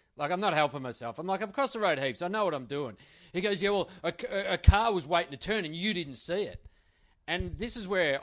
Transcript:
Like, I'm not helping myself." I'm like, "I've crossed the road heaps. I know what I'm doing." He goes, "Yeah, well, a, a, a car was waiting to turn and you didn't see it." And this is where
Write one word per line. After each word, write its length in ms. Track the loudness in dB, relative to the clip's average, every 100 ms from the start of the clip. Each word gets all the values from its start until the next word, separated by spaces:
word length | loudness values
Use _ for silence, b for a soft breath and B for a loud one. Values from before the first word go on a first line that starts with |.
| _ -6
Like, 140 | -2
I'm 100 | 0
not 140 | 2
helping 260 | 4 2 0
myself." 380 | -8 -8 -8 -6
I'm 80 | -4
like, 160 | -2
"I've 100 | -2
crossed 220 | -2 -2
the 60 | 2
road 180 | 2 2
heaps. 240 | 0 -2
I 60 | -4
know 180 | 0 0
what 80 |
I'm 120 | -2 -4
doing." 300 | -6 -6 -8 b b b
He 80 | -4
goes, 180 | -2 0
"Yeah, 100 | 0
well, 200 | 0 -2 B
a, 120 | -6 -6 -6
a, 240 | -4 -2
a 40 | 6
car 360 | 8 8 6
was 120 | 2 2
waiting 260 | 2 2
to 40 | -4
turn 300 | -2 -2 -2
and 80 | -2
you 160 | -2
didn't 220 | -2 -4
see 300 | -8 -4 -4
it." 200 | -4 -8 -18 -20 _ _ _ _ -6
And 300 | -4 -4 -6
this 180 | -6 -6
is 100 | -2
where 320 | 2 2 2